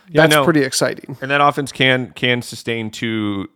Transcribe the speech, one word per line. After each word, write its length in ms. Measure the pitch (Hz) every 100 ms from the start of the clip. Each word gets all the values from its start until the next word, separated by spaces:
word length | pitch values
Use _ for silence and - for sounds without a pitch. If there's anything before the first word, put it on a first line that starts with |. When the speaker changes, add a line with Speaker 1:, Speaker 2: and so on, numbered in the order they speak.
| _
Speaker 1:
Yeah, 140 | 151
Speaker 2:
that's 120 | 160 151
Speaker 1:
no. 80 |
Speaker 2:
pretty 200 | 139 156
exciting. 540 | 131 - 127 - - 135
Speaker 1:
And 100 | 131
that 100 | 143
offense 300 | 143 147 135
can, 400 | - 131 127 117
can 300 | - 123 123
sustain 500 | - - - 117 110
two, 580 | - 117 110 104 98 92